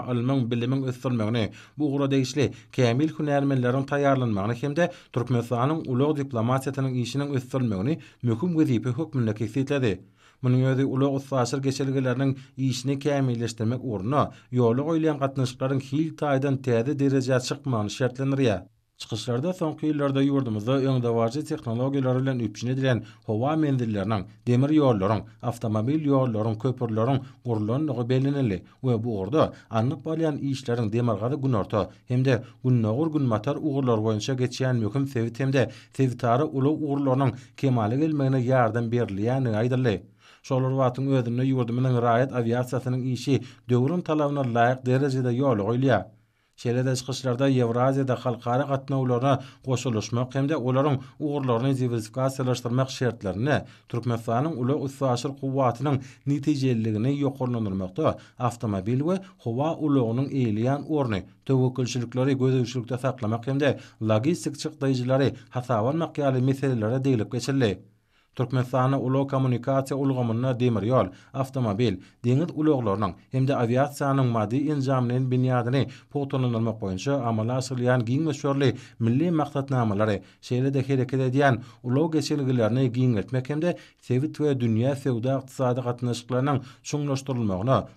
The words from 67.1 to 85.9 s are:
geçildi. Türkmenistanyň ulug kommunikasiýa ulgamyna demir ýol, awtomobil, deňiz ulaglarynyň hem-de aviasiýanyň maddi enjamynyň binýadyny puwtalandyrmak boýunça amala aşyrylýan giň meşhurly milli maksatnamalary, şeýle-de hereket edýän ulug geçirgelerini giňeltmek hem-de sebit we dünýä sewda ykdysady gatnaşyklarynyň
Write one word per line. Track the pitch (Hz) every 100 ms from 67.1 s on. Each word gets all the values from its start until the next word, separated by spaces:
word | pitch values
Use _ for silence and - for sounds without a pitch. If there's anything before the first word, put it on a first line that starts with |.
| 127 101
geçildi. | 123 131 135 113 90 - _ _ _ _ -
Türkmenistanyň | 123 131 123 131 131 135 120
ulug | 135 135
kommunikasiýa | 135 131 120 139 135 135 139
ulgamyna | 139 127 117 113 131 120
demir | 123 110 101
ýol, | 127 92 - -
awtomobil, | 135 135 135 117 98 120 95 - _
deňiz | 120 131 165 147
ulaglarynyň | 156 139 113 101 101 82 -
hem-de | 131 135 113
aviasiýanyň | 117 123 139 135 139 139 127 117
maddi | 104 127 151
enjamynyň | 147 135 131 120 127 131
binýadyny | 127 127 123 117 135 117 - -
puwtalandyrmak | 143 139 139 123 113 117 110
boýunça | 98 92 139 139 120
amala | 110 110 151
aşyrylýan | - 127 123 127 110
giň | 135 160
meşhurly | 139 143 139 135 - - -
milli | 113 127 175 160
maksatnamalary, | 139 143 135 131 113 101 107 95 - _ -
şeýle-de | 123 135 139 131
hereket | 135 127 135 131
edýän | 131 143 110 - -
ulug | 123 131 165
geçirgelerini | 156 - 147 135 127 107 123 131
giňeltmek | 117 127 107 90 127 127
hem-de | 147 175 170 - _
sebit | - 123 151 156
we | 151 131
dünýä | 120 110 127 135
sewda | 143 117 127 135
ykdysady | 135 - 127 123
gatnaşyklarynyň | 120